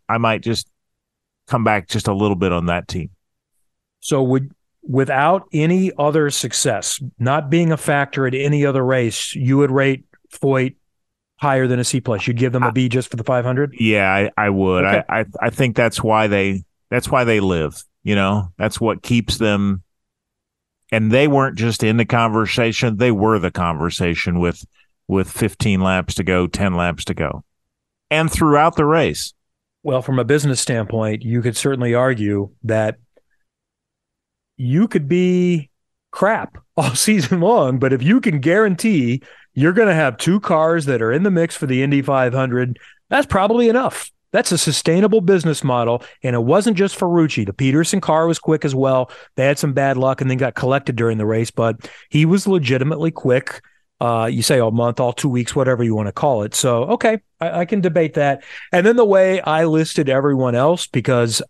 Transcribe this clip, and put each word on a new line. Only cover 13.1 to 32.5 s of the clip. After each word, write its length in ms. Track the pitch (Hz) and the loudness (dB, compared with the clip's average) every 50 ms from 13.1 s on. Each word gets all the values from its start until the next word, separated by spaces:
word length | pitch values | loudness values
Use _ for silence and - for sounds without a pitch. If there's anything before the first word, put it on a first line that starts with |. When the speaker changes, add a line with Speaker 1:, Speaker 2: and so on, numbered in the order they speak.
Speaker 2:
for 60 | - | -8
the 80 | 117 113 | -8 -4
five 200 | - 131 123 120 | -2 -2 -2 0
hundred? 300 | 127 127 131 147 143 135 - | -2 -2 -2 -2 -4 -2 -2
Speaker 1:
Yeah, 340 | 113 110 107 104 98 95 | 0 2 2 2 2 2
I, 180 | 95 98 101 - - | 2 2 0 -2 -2
I 140 | - 107 104 | -2 0 0
would. 340 | 98 95 95 92 92 90 92 | 0 0 2 2 2 2 2
Speaker 2:
Okay. 180 | 98 101 110 - - | 2 2 0 0 -2
Speaker 1:
I, 120 | - 110 | -2 -4
I, 40 | 107 - - - | -4 -4 -6 -4
I 100 | - 120 | -4 -4
think 260 | - - 139 123 107 | 0 0 -2 0 2
that's 260 | - 120 113 - - | 0 0 0 0 -2
why 240 | - 110 110 110 110 | -2 0 2 2 2
they, 380 | 104 101 101 98 98 98 95 87 _ _ _ _ - | 2 2 0 0 0 -2 -4 -8 _ _ _ _ -4
that's 200 | 117 123 - - | -4 -4 -2 0
why 140 | 143 131 123 | 0 0 2
they 160 | 117 113 107 | 2 2 2
live, 420 | 98 95 90 82 78 73 76 - - _ _ _ | 2 0 0 0 -2 -4 -6 -10 -20 _ _ _
you 120 | - 104 104 | -4 -2 0
know? 380 | 101 98 95 101 104 98 90 - | 2 2 2 0 -2 -2 -6 -6
That's 240 | - 104 107 - - | -4 -4 -4 -4 -2
what 220 | 117 110 101 92 | -2 -2 -2 -4
keeps 360 | - - 123 117 110 - - - | -2 0 0 0 0 -2 -4 -2
them. 440 | 113 107 104 101 101 101 98 92 - _ _ _ _ _ _ _ _ _ _ _ _ _ _ _ _ _ _ _ _ - | 0 0 0 0 0 -2 -2 -4 -8 _ _ _ _ _ _ _ _ _ _ _ _ _ _ _ _ _ _ _ _ -4
And 220 | 113 110 110 110 | -2 0 2 2
they 160 | 113 127 143 151 | 4 4 4 4
weren't 300 | 139 139 135 135 - 95 | 4 2 0 0 -2 -2
just 240 | 113 117 110 - | -2 -2 -2 0
in 140 | 117 107 113 | 0 0 2
the 80 | 117 113 | 2 0
conversation, 920 | - - 117 117 113 107 113 110 95 - - 117 117 107 - 131 120 107 | 2 2 2 2 2 2 0 0 0 0 0 0 0 0 0 -2 -2 0
they 160 | 98 123 123 | 2 2 2
were 260 | 113 98 101 110 110 101 | 2 2 2 2 2 2
the 120 | 85 87 | 0 -2
conversation 880 | - - 90 85 82 73 80 87 - - 92 85 85 - - - 87 87 | -2 -2 -2 -2 -2 -2 -4 -4 -4 -2 -2 -2 -2 -2 -4 -2 -2 0
with, 240 | 87 87 82 - - - _ _ _ _ _ _ _ - | 0 -2 -2 -6 -12 -20 _ _ _ _ _ _ _ -4
with 220 | 92 95 92 - | -2 -2 -2 -4
fifteen 500 | - - 117 101 - - - 110 98 92 | -4 -4 -4 -4 -2 -2 -2 0 0 2
laps 340 | 95 95 92 92 87 - - | 2 0 0 0 -2 -4 -6
to 100 | - 92 | -4 -2
go, 220 | 90 92 90 90 | 0 0 0 0
ten 280 | 85 - - 101 98 90 | -2 -4 -4 -4 -2 -2
laps 300 | 87 87 87 82 - - | -2 -2 -2 -4 -6 -8
to 80 | - 90 | -10 -6
go, 300 | - 80 71 71 73 - _ _ _ _ _ _ _ _ _ _ _ _ - | -6 -6 -6 -6 -10 -14 _ _ _ _ _ _ _ _ _ _ _ _ -4
and 220 | 151 156 160 156 | -2 0 0 0
throughout 440 | - - 165 156 147 147 151 170 - | 0 0 2 2 4 4 4 2 2
the 80 | - 151 | 0 0
race. 500 | 147 160 165 139 90 73 - - - - _ _ _ _ _ _ _ _ _ | 2 2 0 0 -2 -2 -6 -10 -12 -14 _ _ _ _ _ _ _ _ _
Speaker 2:
Well, 180 | - 151 131 131 | -6 -4 -4 -4
from 180 | 123 - 135 127 | -2 -2 -2 -2
a 60 | 120 | 0
business 360 | 110 139 151 143 143 131 - | 2 0 2 2 0 -2 -2
standpoint, 600 | - - 127 117 107 - - 113 110 107 107 107 | -2 -2 -2 -2 -2 -2 -4 -4 -2 -2 -4 -4
you 200 | 120 113 117 120 | -4 -2 -2 0
could 140 | 113 123 110 | 0 -2 -4
certainly 380 | - - 139 139 123 123 120 117 | -2 -2 -2 -2 0 -2 0 2
argue 560 | 120 127 135 131 107 104 104 101 101 101 98 | 2 2 0 0 -2 -2 -2 -2 -2 -4 -6